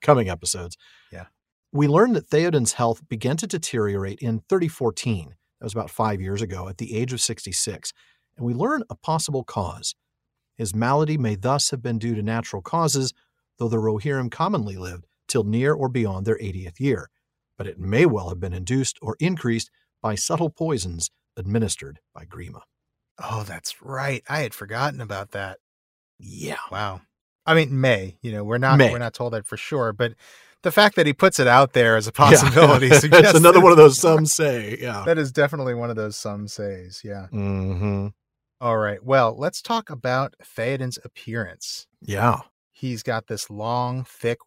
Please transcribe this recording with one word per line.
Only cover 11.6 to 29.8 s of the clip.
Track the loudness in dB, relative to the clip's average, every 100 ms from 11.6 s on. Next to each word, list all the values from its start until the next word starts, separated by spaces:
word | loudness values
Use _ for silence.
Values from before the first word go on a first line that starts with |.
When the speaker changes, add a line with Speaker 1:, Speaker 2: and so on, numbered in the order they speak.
| -2
Speaker 1:
have | -6
been | -6 -4
due | -4 -4
to |
natural | -4 -4 -6 -10
causes, | -6 -2 -2 -2 -4 -8 _ _ _ -8
though | -4
the | -2
Rohirrim | -2 -2 -4 -4 -6
commonly | -4 -4 -4 -6 -10
lived | -12 -14 -18 _ -6
till | -2
near | 0 0 0
or | 0 -2
beyond | -2 -4 -4 -2
their | -4
eightieth | -4 -10 -12 -6
year. | -2 -2 -6 _ _ _ _ -14
But | -14
it | -10
may | -4 2 2
well | 0 -6
have | -8
been | -8
induced | -8 -4 -4 -4 -8
or | -10 -4
increased | -4 -4 -4 -4 -6 _ _ _
by | -8 -6
subtle | -4 -4 -4
poisons | -4 -4 -4 -6 -10 -12 _ _ -12
administered | -4 -2 -2 -6 -12 -20 _
by | -20 -20
Grima. | -18 -18 -20 _ _ _ _ _ -18
Speaker 2:
Oh, | -12 -10
that's | -12 -14 -14 -14
right. | -12 -8 -6 -8 -8
I | -6
had | -6
forgotten | -10 -10 -6 -4 -6
about | -10 -10 -10
that. | -10 -10 -12 _ _ _ _ _ _
Speaker 1:
Yeah. | -20 -14 -12 -12 -12
Speaker 2:
Wow. | -8 -8 -10 _ _ _ _ 0
I |
mean, | 0 2 0
may, | 2 0 -2 -12
you | -10
know, | -8
we're | -4 -2
not, | 2 4
Speaker 1:
May. | 4
Speaker 2:
we're | 2
not | -8
told | -6 -6
that | -6 -10
for | -12
sure, | -8 -4